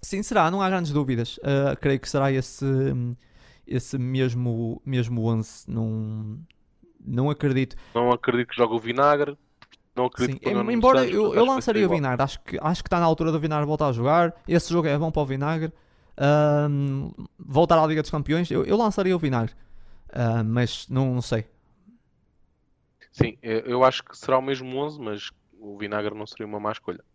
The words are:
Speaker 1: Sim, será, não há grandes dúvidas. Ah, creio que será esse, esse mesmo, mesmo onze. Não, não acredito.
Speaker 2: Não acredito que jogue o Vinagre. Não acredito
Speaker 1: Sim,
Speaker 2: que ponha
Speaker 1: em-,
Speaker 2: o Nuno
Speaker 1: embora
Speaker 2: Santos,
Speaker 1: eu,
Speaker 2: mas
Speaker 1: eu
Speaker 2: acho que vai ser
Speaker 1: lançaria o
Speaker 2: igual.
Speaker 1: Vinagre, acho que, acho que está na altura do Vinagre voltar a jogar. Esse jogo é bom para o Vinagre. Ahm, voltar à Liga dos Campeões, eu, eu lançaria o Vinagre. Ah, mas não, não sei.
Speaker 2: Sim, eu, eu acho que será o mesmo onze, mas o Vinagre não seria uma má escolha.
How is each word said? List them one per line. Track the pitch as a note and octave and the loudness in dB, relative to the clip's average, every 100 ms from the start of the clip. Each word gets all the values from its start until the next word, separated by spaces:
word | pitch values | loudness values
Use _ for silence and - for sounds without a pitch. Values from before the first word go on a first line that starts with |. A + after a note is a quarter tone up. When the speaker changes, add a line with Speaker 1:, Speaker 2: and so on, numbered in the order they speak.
Speaker 1:
Sim, | - G3 | -6 -6
será, | G#3 A3 D#3+ | 0 2 4
não | F#3+ | 2
há | F#3+ | 0
grandes | F#3+ E3+ | 0 0
dúvidas. | C#3+ C3+ A#2+ A#2 - | 0 0 0 -2 -4
Ah, | C#3 C#3 C#3 C#3 | 0 2 2 0
creio | C#3+ C3+ | 0 0
que | - | 0
será | C#3+ C3+ | 0 2
esse, | C3+ B2+ - C#3 C3+ C3+ C3 A#2+ A#2+ _ _ - _ - | 0 -2 -4 -2 0 0 -2 -4 -8 _ _ -20 _ -6
esse | B2+ - C3+ | -6 -4 -4
mesmo, | B2 C3 B2+ A#2+ B2 A#2 A#2 - - | -2 0 0 0 -2 -2 -4 -6 -4
mesmo | B2+ A#2 A#2+ A2+ | -2 0 0 0
onze. | A2+ G#2+ - - | 0 -2 -10 -8
Não, | A2+ A2 A2 G#2+ A2 G#2+ A2 D#3+ _ _ _ _ _ | -4 -4 -4 -6 -8 -10 -12 -16 _ _ _ _ _
não | - B2 C#3 | -6 -2 0
acredito. | D3 D3 C3 C3 - - A#2 | 0 0 0 0 -6 -6 0
Speaker 2:
Não | A#2+ | 2
acredito | A#2+ - A#2+ A#2+ | 2 2 0 0
que | - | 0
jogue | A#2 A2+ | 2 2
o | |
Vinagre. | A2 A#2+ C#3+ D3 C#3+ C#3+ _ _ - _ _ - | -2 2 4 4 2 -4 _ _ -20 _ _ -2
Não | G#2+ | -2
acredito | - B2 | 0 -2
Speaker 1:
Sim, | C3+ | 0
Speaker 2:
que | |
ponha | - G3+ | -2 0
Speaker 1:
em-, | |
Speaker 2:
o | |
Nuno | G#3 | 0
Speaker 1:
embora | A#3+ B3 C4 B3+ | 4 6 6 4
Speaker 2:
Santos, | |
Speaker 1:
eu, | G3 G#3+ | 2 2
Speaker 2:
mas | - | 4
Speaker 1:
eu | |
Speaker 2:
acho | B3 | 2
que | C4 | 2
vai | |
ser | A#3+ G#3+ | 0 2
Speaker 1:
lançaria | G3 | 2
o | |
Speaker 2:
igual. | |
Speaker 1:
Vinagre, | E3+ C#3 B2 | 2 0 0
acho | C3+ - | -2 -4
que, | - - | -10 -4
acho | D#3 F3 | -2 -2
que | - | 0
está | F3 | 2
na | E3+ | 2
altura | D#3+ E3 | 2 0
do | D#3+ | 0
Vinagre | D#3 D3+ D3 | -2 -2 -2
voltar | D3+ D3+ | 0 0
a | |
jogar. | A#2 B2 E3 E3+ E3 - | 0 2 4 2 -2 0
Esse | E3 - | 0 2
jogo | E3+ D#3+ | -2 0
é | C#3+ | 0
bom | D#3+ | -2
para | D#3 | -2
o | C#3+ | -2
Vinagre. | C3+ C#3+ D#3+ D#3 - _ _ _ - | -2 -2 -2 -4 -10 _ _ _ 0
Ahm, | C#3 D3+ D3+ D3 D3 C#3+ C#3 C3+ - - - _ | 4 4 4 4 2 0 -2 -2 -6 -10 -18 _
voltar | D#3 C#3 E3+ E3 | -2 2 6 6
à | D#3 | 4
Liga | D#3 | 2
dos | D3 | -2
Campeões, | D#3 C#3 D#3 F3 | -4 -2 -2 0
eu, | - | 0
eu | - G#3 | 2 2
lançaria | A3+ G3+ F#3 F3+ | 2 0 0 0
o | |
Vinagre. | D3+ B2 A2+ - - - - - - | 0 0 -2 -6 -20 -20 -20 -20 -12
Ah, | - A#2+ A2+ | -2 0 0
mas | A2 A#2 A#2+ - - | 0 0 0 -4 -4
não, | C3 C3+ B2 | -2 0 -2
não | |
sei. | A#2+ A#2 G#2+ _ _ _ _ A#3+ _ _ _ _ _ _ _ _ _ _ _ | -2 -4 -4 _ _ _ _ _ _ _ _ _ _ _ _ _ _ _ _
Speaker 2:
Sim, | - A#2 A2+ | -2 -2 -2
eu, | A#2 A2 | -4 -4
eu | A2+ B2 | -2 4
acho | C3 - | 4 4
que | - - | -10 -12
será | - C3 | 0 0
o | |
mesmo | C3+ C3+ C3 B2+ | 2 -6 -6 -6
onze, | D3 D3+ | -6 -6
mas | A2+ G#2 - _ _ F#2 | -10 -8 -10 _ _ _
o | G#2+ G2+ | -18 -12
Vinagre | G#2 G#2 G#2 G#2+ | -6 -4 -4 -6
não | G#2 | -14
seria | - G#2+ | -12 -10
uma | G#2 | -6
má | G#2 | -6
escolha. | G#2+ - F2 _ | -6 -10 -12 _